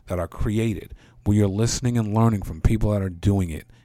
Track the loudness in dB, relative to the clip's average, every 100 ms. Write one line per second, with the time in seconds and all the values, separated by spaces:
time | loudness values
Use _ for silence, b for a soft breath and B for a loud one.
0 | -8 -6 -6 -4 -2 0 -2 -4 -10 -20
1 | b b 2 4 4 2 0 0 0 0
2 | 0 2 2 2 -4 -2 0 2 0 0
3 | -2 -2 0 0 0 -6 -12 b